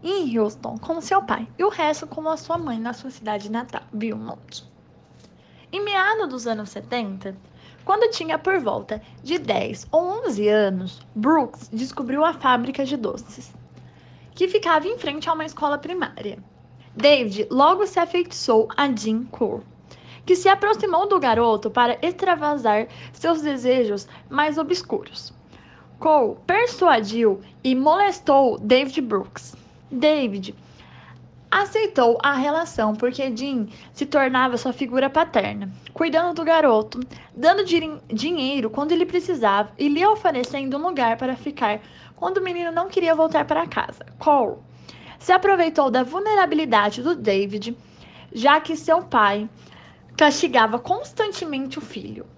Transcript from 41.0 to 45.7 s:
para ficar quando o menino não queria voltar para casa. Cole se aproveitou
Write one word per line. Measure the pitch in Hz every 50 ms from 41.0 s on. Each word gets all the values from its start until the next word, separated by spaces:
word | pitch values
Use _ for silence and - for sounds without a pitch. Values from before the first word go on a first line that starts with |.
| 247 226 226
para | 226 254 254 262
ficar | 254 - 294 294 - 247 208 208 214 - - - - - - -
quando | - 339 359 381
o | 392
menino | 370 370 349 349 349 339
não | 330 339 359 381
queria | - 392 349 330 330
voltar | 311 320 320 320 302 -
para | - 302 311 339
casa. | 320 - - - - - - - - - -
Cole | - 311 294 277 240 196 - - - - - - - - - - - - - -
se | - -
aproveitou | 359 370 370 392 392 359 339 320